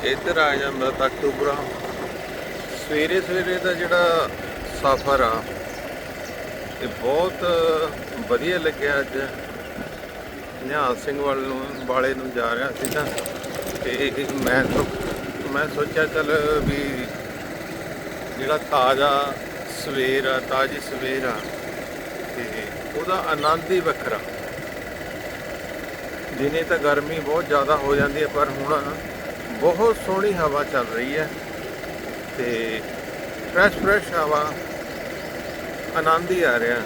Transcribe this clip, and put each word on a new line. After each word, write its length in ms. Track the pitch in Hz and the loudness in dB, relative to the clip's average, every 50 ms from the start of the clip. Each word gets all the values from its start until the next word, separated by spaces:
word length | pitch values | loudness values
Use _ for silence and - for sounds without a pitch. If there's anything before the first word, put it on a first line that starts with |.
| - | 2
ਇੱਧਰ 340 | 120 135 139 - 170 175 165 | 0 0 0 0 0 4 4
ਆ 180 | 156 147 143 | 4 4 4
ਜਾਂਦਾ 340 | 139 139 139 139 135 131 135 135 - | 2 0 -2 -2 0 0 0 0 2
ਤਖਤੂਪੁਰਾ। 560 | 135 131 127 - - 143 135 131 143 143 143 143 143 - - - - - - - - - - - - - - - - - - - - - - - | 0 0 0 2 0 0 2 2 2 0 2 0 -2 -6 -6 -6 -6 -6 -6 -6 -6 -8 -8 -8 -8 -8 -8 -8 -8 -8 -8 -8 -8 -8 -8 -8
ਸਵੇਰੇ 400 | - - 151 151 151 160 175 190 | -4 -2 2 2 2 4 4 2
ਸਵੇਰੇ 360 | 180 - 180 185 180 180 185 185 180 | 2 2 0 0 0 0 0 0 2
ਦਾ 100 | 185 180 | 0 0
ਜਿਹੜਾ 560 | 165 175 170 175 175 175 170 165 165 143 - - - - - - - - - - - | 0 2 4 4 6 6 6 6 4 2 2 -2 -6 -8 -8 -8 -8 -8 -6 -6 0
ਸਫ਼ਰ 400 | - 139 135 127 - 139 139 135 | 4 4 4 4 4 4 4 6
ਆ, 100 | 127 113 113 113 110 - - - - - - - - - - - - - - - - - - - - - - - - - - - | 6 4 4 2 -2 -4 -6 -6 -6 -8 -8 -8 -8 -8 -8 -8 -8 -10 -10 -10 -8 -10 -8 -8 -8 -8 -8 -8 -8 -8 -2 -2
ਇਹ 60 | - 123 | -2 -2
ਬਹੁਤ 560 | 101 101 113 120 139 156 175 185 - - 180 175 175 165 165 165 160 156 160 156 143 - - - - 117 117 107 | 0 0 0 2 4 4 4 2 0 0 0 2 4 4 6 6 4 4 2 0 -2 -6 -8 -8 -6 -6 0 2
ਵਧੀਆ 300 | 123 120 135 165 185 180 | 2 2 4 2 2 4
ਲੱਗਿਆ 400 | 156 156 147 - 139 143 143 139 | 2 2 0 2 0 2 4 2
ਅੱਜ। 180 | 135 131 - 131 139 135 - - - - - - - - - - - - - - - - - - - - - - - - - - - | 2 0 0 -2 -2 -2 -4 -8 -10 -10 -10 -10 -10 -10 -8 -8 -8 -8 -8 -10 -10 -10 -10 -10 -10 -10 -10 -10 -12 -10 -10 -8 -6
ਨਿਹਾਲ 320 | 131 139 151 143 131 139 - - | -4 0 2 2 2 2 2 0
ਸਿੰਘ 140 | 147 139 143 | -4 -2 0
ਵੱਲ 180 | 143 143 135 135 | 2 2 2 2
ਨੂੰ, 220 | 135 135 135 131 135 139 143 135 131 | 0 -2 -2 -4 -4 -6 -6 -6 -4
ਵਾਲੇ 280 | 123 127 131 127 135 135 | 0 2 4 4 4 2
ਨੂੰ 180 | 131 131 131 123 | 0 -2 -4 -2
ਜਾ 180 | 120 117 117 117 | 0 0 2 2
ਰਿਹਾ 140 | 117 131 139 120 - | 0 0 -2 -2 -2
ਸੀ 100 | 131 131 | -2 -2
ਤਾਂ, 160 | 127 151 147 - - - - - - - - - - - - - - - - | 0 0 0 0 -2 -2 -4 -4 -6 -6 -8 -8 -6 -6 -6 -6 -6 -4 -4
ਤੇ 280 | 123 123 - 143 135 120 135 143 131 135 139 131 | -2 0 0 0 0 0 0 -4 -2 -2 0 2
ਮੈਂ 200 | 123 123 131 131 | 4 4 4 4
ਸੋ-, 200 | 120 - - 143 - - - - - - - - - - - - 143 | 4 2 2 2 0 -2 -4 -4 -4 -4 -6 -6 -8 -8 -6 -6 -4
ਮੈਂ 180 | 135 139 151 151 - | -2 -2 -2 -2 0
ਸੋਚਿਆ 300 | 147 147 147 - 165 156 | -2 -2 0 2 2 2
ਚੱਲ 260 | 151 - 156 151 147 151 160 147 147 156 151 139 | 2 2 0 2 4 2 4 4 4 2 2 2
ਵੀ 160 | 135 143 143 143 139 135 127 123 117 - - - - - - - - - - - - - - - - - - - - - - - - - - | 2 0 0 0 -2 -2 -4 -4 -6 -6 -8 -8 -8 -8 -8 -8 -8 -8 -8 -8 -8 -8 -8 -8 -8 -8 -8 -8 -8 -8 -8 -8 -8 -6 -6
ਜਿਹੜਾ 200 | 135 135 151 151 - - | 0 0 0 0 0 2
ਤਾਜ਼ਾ 640 | 147 143 127 127 135 131 139 143 139 139 143 143 135 127 - - - - - - - - | 4 6 6 6 6 6 6 4 4 4 2 0 -2 -6 -8 -10 -10 -10 -10 -8 -8 -6
ਸਵੇਰ 500 | - 156 139 135 127 131 131 135 131 131 | -4 -2 0 0 2 2 2 2 2 2
ਆ, 120 | 131 131 123 - | 0 0 0 0
ਤਾਜ਼ੀ 300 | 131 131 135 135 135 139 135 - | 2 2 2 2 0 -4 -6 -6
ਸਵੇਰ 360 | 135 127 127 131 131 131 131 | -6 -4 -4 -2 -2 -2 -2
ਆ, 100 | 127 117 107 104 - - - - - - - - - - - - - - - - - - | -2 -2 -2 -4 -6 -8 -8 -8 -8 -8 -8 -8 -8 -8 -8 -8 -8 -8 -8 -8 -6 -6
ਤੇ 80 | 127 120 110 107 113 107 104 - - - - - | -6 -6 -6 -6 -6 -6 -8 -8 -8 -10 -6 -4
ਉਹਦਾ 280 | 147 160 175 185 185 147 147 | -4 0 0 0 0 2 0
ਆਨੰਦ 420 | 160 147 147 151 160 165 160 170 | 0 2 4 4 4 2 2 2
ਹੀ 80 | 190 185 | 2 2
ਵੱਖਰਾ। 380 | 165 160 139 - - 131 113 101 - - - - - - - - - - - - - - - - - - - - - - - - - - - - - - - - - - - - - - - - - - - 131 | 2 2 0 0 -2 -2 -2 -2 -4 -6 -8 -8 -8 -8 -8 -8 -8 -8 -8 -8 -8 -8 -8 -8 -8 -8 -8 -8 -8 -8 -8 -8 -8 -8 -8 -8 -8 -8 -8 -8 -8 -8 -8 -8 -8 -8 -8 -8 -8 -8 -4 0
ਦਿਨੇ 240 | 135 143 147 165 165 | 0 0 2 0 2
ਤਾਂ 140 | 156 175 160 | 2 2 2
ਗਰਮੀ 420 | 143 147 143 143 147 151 160 160 | 4 4 4 4 2 0 -2 -2
ਬਹੁਤ 260 | 151 139 151 165 175 170 | 0 0 0 0 2 4
ਜ਼ਿਆਦਾ 280 | 147 143 139 135 156 147 | 4 4 6 6 4 4
ਹੋ 180 | 139 139 143 | 6 4 4
ਜਾਂਦੀ 260 | 143 143 143 139 151 | 4 4 2 2 0
ਹੈ, 60 | 156 143 | 0 0
ਪਰ 220 | 139 143 147 143 | 4 2 2 2
ਹੁਣ 320 | 139 135 139 143 151 147 139 143 151 160 - - - - - - - - - - - - | 2 -2 0 2 2 2 2 -2 -4 -6 -6 -8 -8 -8 -8 -8 -8 -8 -8 -8 -6 4
ਬਹੁਤ 340 | 135 165 175 175 214 233 220 - - | 4 4 6 6 6 4 4 4 0
ਸੋਹਣੀ 280 | - 190 190 196 208 196 | 0 0 2 4 2 2
ਹਵਾ 300 | 180 160 151 139 147 143 | 4 2 2 2 2 0
ਚੱਲ 220 | 131 - 139 120 110 113 | 2 2 0 0 0 0
ਰਹੀ 240 | 113 123 131 143 156 | -2 -2 0 0 -2
ਹੈ 100 | 156 - - - - - - - - - - - - - - - - - - - - - - - | -2 -2 -4 -8 -8 -8 -8 -8 -8 -8 -8 -8 -8 -8 -8 -8 -8 -8 -8 -8 -10 -10 -6 -4
ਤੇ 440 | 127 120 120 113 113 113 110 110 - - - - - - - - - - - - - - - | -2 -2 0 -2 -2 -2 -4 -4 -6 -6 -8 -8 -8 -8 -8 -8 -8 -8 -8 -8 -8 -2 4
ਫਰੈਸ਼ 240 | 175 190 202 180 170 | 6 6 6 6 4
ਫਰੈਸ਼ 340 | - 190 202 208 - - 175 | 4 4 4 4 4 0 0
ਹਵਾ, 280 | 170 156 147 151 147 151 151 151 - - - - - - - - - - - - - - - - - - - - - - - - - - - - 160 | 0 2 4 4 2 2 0 -2 -4 -8 -8 -8 -8 -8 -8 -8 -8 -8 -8 -8 -8 -8 -8 -8 -8 -8 -8 -8 -8 -8 -8 -8 -8 -8 -4 -2 0
ਆਨੰਦ 340 | 156 160 160 165 175 175 | 4 4 4 4 4 2
ਹੀ 100 | 185 185 170 | 2 4 4
ਆ 140 | 147 120 120 | 4 4 4
ਰਿਹਾ। 220 | 117 117 120 120 110 | 4 4 2 2 0